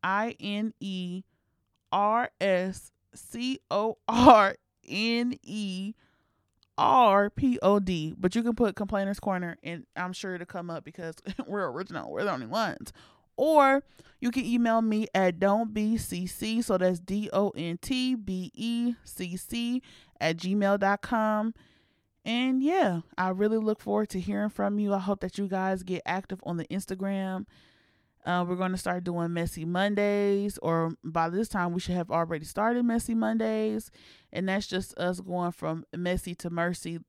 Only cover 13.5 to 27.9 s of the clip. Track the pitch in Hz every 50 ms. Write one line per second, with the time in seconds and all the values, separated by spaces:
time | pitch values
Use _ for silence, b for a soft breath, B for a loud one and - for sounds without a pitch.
13.5 | 320 302 277 269 269 277 b b b b b b b b - 247 233 262 254 220
14.5 | 233 240 233 233 226 226 226 220 214 214 220 - _ 190 190 180 180 165 190 196
15.5 | 202 220 233 220 214 214 208 214 226 220 - - 185 175 180 180 - - 220 220
16.5 | 226 226 233 - 202 185 185 185 185 170 180 - 190 208 214 196 - 190 202 196
17.5 | - - 170 170 170 175 - - 277 254 254 254 254 233 202 196 185 185 185 -
18.5 | _ - 220 233 233 233 240 240 240 - _ - - - 185 175 175 185 - -
19.5 | 233 233 233 240 247 254 B B B B B B B _ - 160 165 165 175 185
20.5 | 196 208 196 196 202 202 202 190 202 202 - - 247 226 220 214 214 214 214 226
21.5 | 226 b b b b b b b b b b b _ _ _ - 226 240 254 262
22.5 | 262 262 262 294 349 381 330 208 175 170 - _ - - 180 185 185 185 208 214
23.5 | 220 226 214 214 214 - - 208 202 208 214 - - 185 175 196 202 202 208 208
24.5 | - - 202 202 202 208 208 202 202 196 185 196 202 190 - 185 - - 202 190
25.5 | 190 190 190 190 190 190 180 185 185 175 - - 170 190 190 - 190 185 - -
26.5 | 175 170 160 - - 196 190 - 190 185 190 196 196 190 190 190 190 185 202 b
27.5 | b b b b b b b b